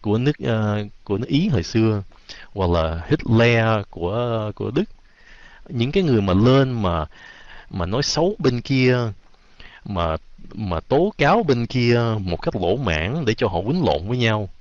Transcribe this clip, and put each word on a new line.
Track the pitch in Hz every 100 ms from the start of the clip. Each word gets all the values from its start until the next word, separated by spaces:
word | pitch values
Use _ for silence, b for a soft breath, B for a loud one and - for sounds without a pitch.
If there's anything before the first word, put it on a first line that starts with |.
của | 107 107
nước, | 127 151
ờ, | 131 113 107 104 104 -
của | - 101
nước | 123
Ý | 143 196
hồi | 123
xưa, | 85 117 113 107 95 B B B B
hoặc | 101 92
là | 85 80 82 85
Hitler | 151 - 113 117 117 113 110 98
của, | - 85 107 120 113 107
của | 101 104
Đức. | 127 214 - - B B B B B -
Những | 120 120
cái | 170
người | 180 117
mà | 98
lên | 92 117 135 135 123
mà, | 95 85 78 B B B B B B
mà | 95 87
nói | 113
xấu | 147 - 170 208
bên | 139 123
kia, | - 135 127 123 117 98 - - B B B B
mà, | - 95 82 78 - - -
mà | - 107 82
tố | - 135 190 -
cáo | 143 202
bên | 185 123 117
kia | 127 120 120 117 110
một | 92 85
cách | - 113
lỗ | 87 113
mãng | 123 78 85 151
để | 131
cho | 117 117
họ | 85
quýnh | 98 175
lộn | 131 73 90
với | 123
nhau. | 117 107 101 -